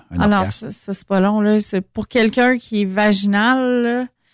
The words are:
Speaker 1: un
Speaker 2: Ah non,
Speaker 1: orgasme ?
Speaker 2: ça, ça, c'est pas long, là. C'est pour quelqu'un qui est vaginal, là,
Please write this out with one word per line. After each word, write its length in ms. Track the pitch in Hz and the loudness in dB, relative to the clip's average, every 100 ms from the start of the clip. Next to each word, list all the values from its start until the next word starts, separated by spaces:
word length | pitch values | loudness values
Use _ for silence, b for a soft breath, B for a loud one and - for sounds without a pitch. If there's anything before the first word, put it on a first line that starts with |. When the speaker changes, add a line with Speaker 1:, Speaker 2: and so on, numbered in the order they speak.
| - | -8
Speaker 1:
un 80 | 85 | -2
Speaker 2:
Ah 80 | 208 | 0
non, 100 | 202 | 2
Speaker 1:
orgasme ? 320 | 196 - 226 | -2 -6 -12
Speaker 2:
ça, 20 | |
ça, 220 | - - | -12 -10
c'est 140 | 196 - | -10 -2
pas 120 | 196 | 0
long, 220 | 196 214 | 2 2
là. 180 | 208 214 | 2 0
C'est 220 | 208 190 | 0 -6
pour 260 | - - 208 | -6 -10 -4
quelqu'un 500 | 247 226 226 247 247 | 0 0 2 2 0
qui 240 | - 208 | -2 -4
est 40 | 190 | -2
vaginal, 960 | 190 208 196 202 202 233 262 254 247 | 0 2 2 2 2 2 2 0 0
là, 220 | 240 247 254 _ _ | 0 -2 -6 _ _